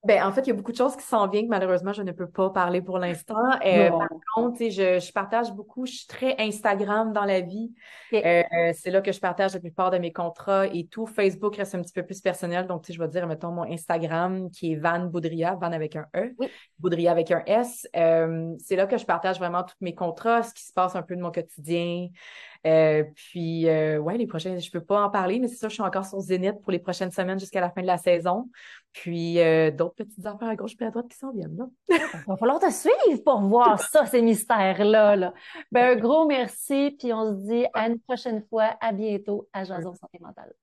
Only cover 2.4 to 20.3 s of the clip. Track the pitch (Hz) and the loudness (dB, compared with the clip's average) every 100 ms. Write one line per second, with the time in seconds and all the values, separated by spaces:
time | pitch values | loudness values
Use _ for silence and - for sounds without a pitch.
2.4 | 190 196 175 180 185 185 180 170 - 214 | 0 2 0 0 -2 -4 -4 -6 -6 -2
3.4 | 247 262 196 190 196 165 165 160 - 220 | 0 2 4 6 6 4 -2 -6 -6 -2
4.4 | 240 240 233 190 190 180 175 - 196 226 | -2 -2 -4 0 2 2 0 -6 -2 -2
5.4 | 233 196 202 - 254 - - - 262 - | -2 -6 -14 -10 -10 -10 -16 -6 -4 -2
6.4 | 214 208 220 202 202 208 226 214 202 190 | -2 0 0 0 0 0 0 0 0 0
7.4 | 175 196 233 - - - - 220 170 170 | -2 -8 -10 -12 -20 -20 -2 0 4 4
8.4 | 170 170 170 165 185 190 196 190 190 175 | 4 2 2 0 0 2 2 -2 -2 0
9.4 | 196 190 170 160 185 185 175 165 170 170 | 0 -2 -10 -2 0 0 -2 -4 -6 -6
10.4 | - 196 196 170 165 - 220 220 196 185 | 0 2 2 -2 -8 -8 -8 0 0 2
11.4 | 208 208 196 190 175 - 175 190 190 180 | -6 -4 -6 -6 -8 -8 -10 -4 -4 -2
12.4 | 175 175 185 175 165 170 165 165 175 160 | -4 -4 -4 -8 -10 -6 -4 -4 -4 -6
13.4 | 170 170 170 165 - 170 165 165 180 185 | -6 -6 -6 -8 -2 -2 0 -2 -2 -2
14.4 | 180 - 170 156 165 170 180 170 165 165 | -8 -8 -4 -2 0 -2 -4 -4 -6 -4
15.4 | 165 180 170 165 156 156 147 170 226 254 | -4 -2 -6 -6 -6 -8 -8 -6 -6 -6
16.4 | 254 - _ _ 175 165 170 170 165 170 | -8 -8 _ _ -2 2 2 2 2 0
17.4 | - 214 240 - - - 165 165 165 165 | 2 0 0 -8 -6 2 4 4 2 -2
18.4 | 165 165 - 185 196 233 - 170 185 180 | -6 -10 -4 0 0 0 0 -2 0 -2
19.4 | 175 175 180 - 185 170 180 165 226 | -2 -4 -6 -8 -10 -6 -6 -4 0